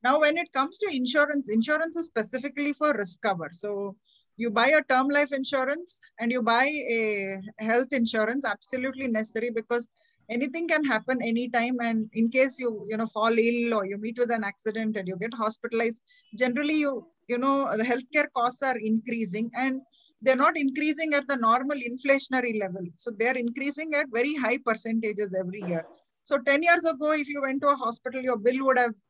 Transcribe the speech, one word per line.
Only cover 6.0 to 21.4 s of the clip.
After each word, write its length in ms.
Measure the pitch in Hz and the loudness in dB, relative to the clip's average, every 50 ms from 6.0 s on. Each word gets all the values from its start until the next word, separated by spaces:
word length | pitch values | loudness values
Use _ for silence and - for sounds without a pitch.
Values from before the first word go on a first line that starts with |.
| - - _ - | -16 -20 _ -4
and 140 | 226 233 | -2 0
you 80 | 247 254 | 0 2
buy 240 | 226 226 226 233 262 | 2 4 4 4 4
a 760 | 285 302 294 - - 233 226 220 214 208 202 196 196 190 190 190 208 - - | 2 0 -2 -2 -2 0 0 0 0 0 -2 -2 -4 -6 -8 -10 -14 -12 -6
health 340 | 220 220 226 240 262 254 | -2 2 2 2 2 2
insurance, 540 | 285 262 233 220 - 220 214 220 240 277 277 | 0 0 0 2 2 0 0 2 0 -2 -2
absolutely 640 | 233 208 - - - - 254 254 269 262 262 269 254 | -4 -6 -6 -6 -6 -6 -4 -4 -4 -4 -4 -4 -2
necessary 420 | 226 220 220 220 - 226 226 240 | -2 -2 -2 -2 -4 -4 -4 -2
because 400 | 226 226 220 _ 240 240 240 - _ _ _ _ _ _ _ - | -4 -4 -4 _ -2 -2 -2 -6 _ _ _ _ _ _ _ -6
anything 380 | 220 240 269 285 - 330 339 330 | -4 -2 -2 -2 -2 -4 0 0
can 160 | 330 302 311 | 2 2 2
happen 360 | 269 240 220 226 254 262 247 | 2 0 0 0 -2 -2 -2
anytime. 560 | 233 233 226 233 247 247 247 240 233 247 254 240 | 0 0 0 0 -2 0 0 0 0 0 -2 -2
And 260 | 233 233 226 226 214 220 _ | 0 0 0 0 -2 -2 _
in 160 | 226 226 233 | 0 0 2
case 280 | 226 262 262 269 262 - | 4 4 2 2 2 -2
you, 240 | 254 240 220 208 - - | -4 -4 -4 -4 -6 -6
you 80 | 220 | -4
know, 80 | 214 226 | -2 -4
fall 340 | 220 - 214 214 226 233 226 | -4 0 2 2 4 4 4
ill 360 | 233 233 240 240 233 233 226 | 4 4 4 2 0 2 2
or 100 | 214 196 | 0 0
you 140 | 190 202 202 | -2 -6 -6
meet 200 | 214 226 233 247 | -6 -6 -2 -2
with 120 | 247 233 | 0 0
an 120 | 233 226 | 0 -2
accident 540 | 214 202 202 - - 220 208 226 226 220 214 | -2 -4 -8 -6 -6 -6 -4 -2 -2 -2 -2
and 100 | 214 190 | -2 -4
you 120 | 175 190 180 | -4 -6 -4
get 160 | 202 233 233 | -6 -6 -4
hospitalized, 640 | 233 220 214 220 - - 240 233 226 233 233 226 _ _ _ _ _ _ _ - | -2 -2 -4 -4 -4 -10 -4 -2 0 0 -2 -2 _ _ _ _ _ _ _ -4
generally 440 | 202 247 254 247 285 294 294 311 311 | -2 0 0 0 0 0 0 2 2
you, 280 | 294 285 269 226 - _ _ _ _ - | 2 0 -2 -4 -8 _ _ _ _ -4
you 80 | 240 | -4
know, 400 | 240 254 277 277 277 277 - - | 0 2 2 2 2 0 0 0
the 80 | 214 220 | 0 0
healthcare 440 | 254 240 262 262 _ - 302 294 285 _ | 0 0 -2 -4 _ 0 0 0 0 _
costs 280 | 262 233 247 247 - | 0 0 0 -2 -2
are 160 | 277 269 254 233 | -2 -2 -2 -2
increasing 720 | 214 220 220 226 220 247 240 233 220 190 175 214 233 233 233 | 0 0 0 0 0 -2 -4 -4 -4 -4 -2 -4 -6 -4 -4
and 280 | 240 254 269 262 269 - _ _ _ _ _ _ _ | -2 -2 -2 -2 -4 -8 _ _ _ _ _ _ _
they're 120 | 214 262 247 | 2 2 4
not 220 | 247 277 320 339 | 6 4 4 4
increasing 560 | 339 285 269 262 302 302 311 302 294 320 311 | 2 0 0 0 0 0 0 0 0 0 0
at 160 | 294 285 269 - | 0 0 2 0
the 80 | 285 | -2
normal 400 | 254 | 2